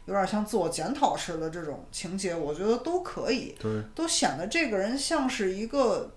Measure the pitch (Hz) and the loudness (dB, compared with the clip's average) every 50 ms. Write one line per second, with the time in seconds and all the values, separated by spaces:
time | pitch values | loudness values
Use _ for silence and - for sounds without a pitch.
0 | - - 190 202 190 185 - 214 214 214 - 214 170 160 - - 156 185 269 - | -6 -2 2 2 2 2 2 0 0 2 2 2 2 2 0 -2 -2 -2 0 2
1 | 285 - 147 156 - - 175 160 160 160 160 175 165 151 135 117 - - - - | 2 2 2 0 -2 -4 -4 -4 -4 -4 -4 -4 -6 -6 -8 -8 -10 -12 -10 -8
2 | - 175 180 196 196 185 170 165 156 143 151 160 190 214 233 240 - 320 349 359 | -6 -6 -4 -2 -2 -2 -2 0 -2 -2 -2 0 2 2 2 2 2 0 0 0
3 | 359 - - - - - 247 240 - - - - - 214 220 - - - - - | -2 -4 -6 -4 0 0 0 0 -2 -4 -8 -6 -2 -2 -2 -2 -2 -4 -4 -4
4 | 330 330 - - - 170 139 139 170 208 - 339 320 254 214 190 190 214 247 277 | -2 0 2 2 2 2 2 0 -2 0 0 2 2 2 2 2 2 2 0 -2
5 | - - 330 302 269 254 - - 208 185 190 196 220 226 285 285 262 226 196 147 | 0 0 2 2 2 2 0 0 0 0 0 0 -2 0 2 4 4 4 4 2
6 | - - - | -2 -4 -10